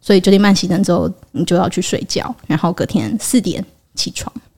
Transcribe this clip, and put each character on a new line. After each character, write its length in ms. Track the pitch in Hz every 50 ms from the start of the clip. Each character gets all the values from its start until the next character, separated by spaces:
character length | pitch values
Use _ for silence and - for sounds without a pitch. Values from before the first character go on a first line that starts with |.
所 160 | _ - 208
以 40 | 190
九 100 | 180 196
点 100 | 196 196
半 140 | 202 208 190
熄 120 | 180 -
灯 160 | 175 175 170 196
之 80 | - 175
后 180 | - 170 156 185 _ - _ _
你 120 | 143 170
就 120 | - 180
要 120 | 175 180 -
去 140 | - - 180
睡 200 | - - - - -
觉， 260 | - - - - 247 _ -
然 120 | - 151 -
后 140 | - 170 180
隔 140 | - -
天 280 | - - 196 113 110 214 214
四 180 | - - - 254
点 240 | 202 190 - - - - _ _ _ _ _
起 160 | - - - -
床。 200 | - - - _ - _ _ _